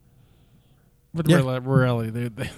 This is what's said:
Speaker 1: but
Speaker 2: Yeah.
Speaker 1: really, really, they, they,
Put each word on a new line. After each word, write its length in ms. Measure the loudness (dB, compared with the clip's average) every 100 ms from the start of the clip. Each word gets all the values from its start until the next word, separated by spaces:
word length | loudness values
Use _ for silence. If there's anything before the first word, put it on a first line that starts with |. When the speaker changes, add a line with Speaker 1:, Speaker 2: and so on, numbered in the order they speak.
| _ _ _ _ _ _ _ _ _ _ _
Speaker 1:
but 160 | -4 2
Speaker 2:
Yeah. 80 | 4
Speaker 1:
really, 220 | 2 -2
really, 500 | 0 2 2 0 -4
they, 180 | -6 -8
they, 200 | -8 -10